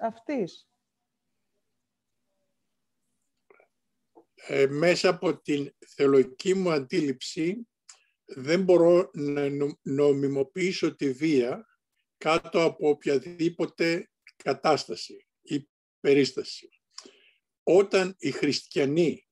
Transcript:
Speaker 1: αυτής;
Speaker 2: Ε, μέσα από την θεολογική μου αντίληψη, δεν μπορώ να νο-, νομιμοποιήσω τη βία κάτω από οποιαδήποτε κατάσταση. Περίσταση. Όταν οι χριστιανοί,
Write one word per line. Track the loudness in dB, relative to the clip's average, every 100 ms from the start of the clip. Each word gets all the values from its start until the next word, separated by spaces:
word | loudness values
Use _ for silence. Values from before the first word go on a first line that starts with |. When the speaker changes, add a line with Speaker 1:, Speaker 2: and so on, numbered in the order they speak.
Speaker 1:
αυτής; | -8 -8 -8 -6 -6 -10 _ _ _ _ _ _ _ _ _ _ _ _ _ _ _ _ _ _ _ _ _ _ _ _ _ _ _ _ _ _ _ _ _ _ _ -20 _ _
Speaker 2:
Ε, | -6 0 0
μέσα | 2 0 2 0
από | 0 -4 -4
την | -4 -4 -4 _ -14
θεολογική | 0 4 4 2 -2 -2
μου | 0 0
αντίληψη, | -2 -2 -2 -2 -4 -10 -6 -6 -6 -12 _ _ -20 _ _ -20
δεν | -10 -2 0
μπορώ | 4 6 6 4 2
να | -6 -6 -4 -4
νο-, | -2 -4 -6
νομιμοποιήσω | -6 0 2 2 0 -2 -4 -2 -4 -2 -4 -2
τη | -6
βία | -2 0 2 0 -4 -12 _ _ _ _ -6
κάτω | -2 -2 0 0
από | 0 0 0
οποιαδήποτε | 0 0 -2 -4 -4 -4 -2 -6 -2 -2 -2 -6 _ _ _
κατάσταση. | -6 -2 0 0 -2 -12 -14 -18 _ _ -8 -8 -8 _ _ _ 2
Περίσταση. | 4 2 -2 -12 -14 -20 _ _ -20 -20 _ _ _ _ _
Όταν | 2 4 4 0 -2 -4
οι | -6
χριστιανοί, | -2 -2 -2 -6 -2 0 2 0 -2 _